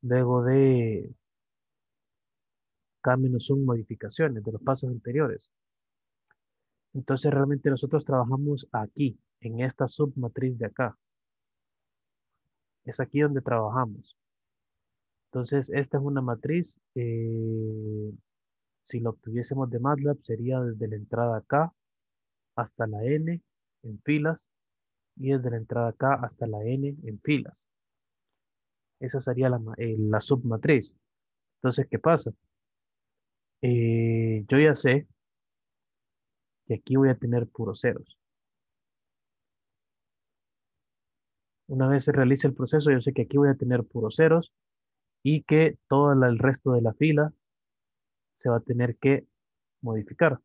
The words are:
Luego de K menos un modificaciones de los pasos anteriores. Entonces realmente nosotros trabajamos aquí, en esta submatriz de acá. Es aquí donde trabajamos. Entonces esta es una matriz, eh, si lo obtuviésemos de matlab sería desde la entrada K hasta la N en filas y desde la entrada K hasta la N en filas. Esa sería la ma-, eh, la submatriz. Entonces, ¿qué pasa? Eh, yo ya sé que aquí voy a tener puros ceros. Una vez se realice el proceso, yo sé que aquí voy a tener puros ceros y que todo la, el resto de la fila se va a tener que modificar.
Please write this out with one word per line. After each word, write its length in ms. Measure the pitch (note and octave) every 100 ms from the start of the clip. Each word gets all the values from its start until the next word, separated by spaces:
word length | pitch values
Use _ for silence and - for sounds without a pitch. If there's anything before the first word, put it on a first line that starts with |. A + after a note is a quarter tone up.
Luego 420 | B2 B2 B2 B2
de 680 | B2 C3 C3+ B2+ A#2 G#2 - - _ _ _ _ _ _ _ _ _ _ _ _ _ _ _ _ _ _
K 160 | - B2+
menos 320 | C3 B2+ -
un 140 | C#3 C3+
modificaciones 800 | A#2 G#2+ A2 G#2 - D#3+ A2+
de 80 | G#2+
los 100 | A2
pasos 280 | - C3+ C3
anteriores. 600 | B2 A#2 B2+ D3 G2 _ _ _ _ _ _ _ _ _ _ _ _ _ _ _
Entonces 380 | C#3 B2 C3 D3+
realmente 380 | C#3 C#3 C#3+ C#3+
nosotros 340 | C3+ C3 D#3
trabajamos 640 | - C3+ A#2 C3 C#3+ C#3+ -
aquí, 460 | B2 G#2+ - C#3+ A2 _ _
en 220 | A2+ A2+
esta 260 | C3 - C3
submatriz 680 | - D3 C3 B2 - C3 B2
de 100 | A2
acá. 300 | - B2 - _ _ _ _ _ _ _ _ _ _ _ _ _ _ _ _ _ _ -
Es 140 | -
aquí 220 | B2+ C#3+
donde 200 | D3+ C#3
trabajamos. 760 | B2+ A#2 G#2+ A#2+ B2 G#2 - _ _ _ _ _ _ _ _ _ _ _ _
Entonces 420 | C3 A#2+ C#3 C3
esta 280 | C3+ C#3 C#3+
es 60 |
una 180 | C#3 C#3
matriz, 560 | B2+ A2+ C#3 E3 E3+ _ _ -
eh, 1160 | A#2+ A#2 A2+ A2+ A2+ A2+ A2 A2 G#2+ G#2+ G#2+ G#2 _ _ _ _ _ _
si 160 | _ A#2+
lo 100 | A#2
obtuviésemos 580 | G#2+ - A2+ A#2 C3+ C3
de 100 | A#2
matlab 380 | B2+ D3 C#3+ C#3+
sería 380 | - A2 A#2+ C3
desde 260 | B2 A2 A2
la 80 | G#2+
entrada 460 | G#2 A#2 A#2+ A2 -
K 260 | C#3+ E3 _ _ _ _ _ _ _ _ -
hasta 320 | A#2 _ A2+
la 160 | G#2+
N 380 | A2+ D3+ D#3+ E3+ _ _ _ _
en 200 | A#2 G#2
filas 440 | - D3+ D3+ E3 _ _ _ _ _ _ _ -
y 160 | C3
desde 180 | C3+ B2
la 80 | A#2
entrada 340 | A2+ A#2+ A#2
K 200 | A2 C3+
hasta 320 | C#3 B2+ - A2+
la 180 | G#2+
N 320 | A2 C3 C#3 C#3+
en 160 | A#2 G#2+
filas. 460 | - D3 - - _ _ _ _ _ _ _ _ _ _ _ _ _ _
Esa 200 | C3 C3+
sería 300 | B2 B2 C3
la 100 | B2
ma-, 160 | A2 A2+
eh, 200 | A#2 A2
la 240 | G#2+ G#2+
submatriz. 720 | - C3+ B2 A2+ C#3 C#3+ G2 _ _ _ _ _ _ _
Entonces, 300 | C3+ A#2+ C3
¿qué 100 | A2+
pasa? 320 | D#3+ E3 - - _ _ _ _ _ _ _ _ _ _ _ _
Eh, 840 | B2+ B2 A2+ A2+ A2+ A2+ A2+ A2 G#2
yo 120 | C3+
ya 160 | D#3 D3
sé 320 | C#3 C3+ - _ _ _ _ _ _ _ _ _ _ _ _ _ _ _ _
que 80 | A2+
aquí 200 | - C3
voy 140 | C3+
a 60 | B2
tener 320 | B2 A#2+ A#2
puros 340 | - A2+ A2+
ceros. 360 | B2 A2 - _ _ _ _ _ _ _ _ _ _ _ _ _ _ _ _ _ _ _ _ _ _ _ _ _ _ _ _ _ _ _ _ _ _ _ _
Una 200 | C3+ C3
vez 160 | C#3
se 80 | B2+
realice 340 | C#3 B2+ C3+ D3
el 80 |
proceso, 380 | B2+ B2+ D#3 D3+
yo 100 | C3
sé 120 | A#2+
que 100 | C3
aquí 140 | A2+ C#3
voy 120 | C#3+
a 60 | C3+
tener 280 | B2 B2
puros 340 | A#2 A#2+ G#2+ -
ceros 360 | D#3+ D#3+ E3 _ _ _ _ _ _ _ C3+
y 180 | D#3
que 360 | - D3+ D#3+ - _
todo 260 | C#3 C#3+
la, 140 | C#3 B2+
el 100 | A#2
resto 360 | B2 B2+ -
de 80 | B2
la 120 | A2+
fila 400 | G#2+ D3+ D3+ D3+ - _ _ _ _ _ _ _ _ _
se 160 | _ B2
va 80 | A#2
a 20 |
tener 380 | - A#2+ B2 A#2+
que 280 | C#3+ C#3 - _ _ _ _ _
modificar. 580 | A#2+ A2 G#2 - E3 B2+